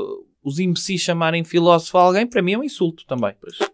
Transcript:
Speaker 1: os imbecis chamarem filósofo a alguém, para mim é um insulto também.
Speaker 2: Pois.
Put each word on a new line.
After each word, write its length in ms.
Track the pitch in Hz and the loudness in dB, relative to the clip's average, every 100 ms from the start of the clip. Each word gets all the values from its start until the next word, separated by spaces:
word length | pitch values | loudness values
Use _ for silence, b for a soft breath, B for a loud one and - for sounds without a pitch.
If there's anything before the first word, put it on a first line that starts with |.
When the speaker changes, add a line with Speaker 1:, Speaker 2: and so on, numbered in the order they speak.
| 98 - - _ | -2 -8 -16 _
Speaker 1:
os 160 | 139 143 | -8 -2
imbecis 400 | 185 170 - 185 | -2 -2 -4 -2
chamarem 440 | - 170 160 170 165 | -2 0 0 -2 -2
filósofo 520 | 170 170 170 165 185 | 2 4 4 4 4
a 40 | |
alguém, 260 | 180 190 240 | 4 4 0
para 140 | 240 | 0
mim 120 | 180 | 0
é 40 | 214 | -2
um 60 | |
insulto 420 | 285 - 170 165 - | -4 -4 -4 -4 -8
também. 280 | 127 104 - | -4 -4 -6
Speaker 2:
Pois. 180 | - - - | -14 -8 -8